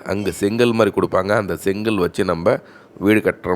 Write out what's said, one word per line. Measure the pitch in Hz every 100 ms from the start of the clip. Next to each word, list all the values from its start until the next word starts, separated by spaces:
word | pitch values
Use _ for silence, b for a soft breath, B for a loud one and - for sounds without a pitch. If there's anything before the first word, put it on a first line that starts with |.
| -
அங்க | 98 95 85
செங்கல் | 101 113 120 113
மாதிரி | 104 95
கொடுப்பாங்க. | 90 95 95 110
அந்த | 95 82
செங்கல் | 98 98 110 104
வச்சு | 87 - 95
நம்ம | 85 90 131 B B B - 98
வீடு | 107 92
கட்டுற | - 87